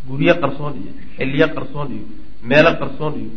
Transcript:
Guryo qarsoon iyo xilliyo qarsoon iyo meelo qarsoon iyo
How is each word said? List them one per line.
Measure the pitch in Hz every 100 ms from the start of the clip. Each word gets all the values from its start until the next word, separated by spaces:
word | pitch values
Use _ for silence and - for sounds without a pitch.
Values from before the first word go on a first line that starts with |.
| 131
Guryo | 135 170
qarsoon | 170 139 135 147
iyo | - - - -
xilliyo | - 135 147 160
qarsoon | - - 143 135
iyo | 107 - - - -
meelo | 117 143 165
qarsoon | - 139 - 151
iyo | 117 110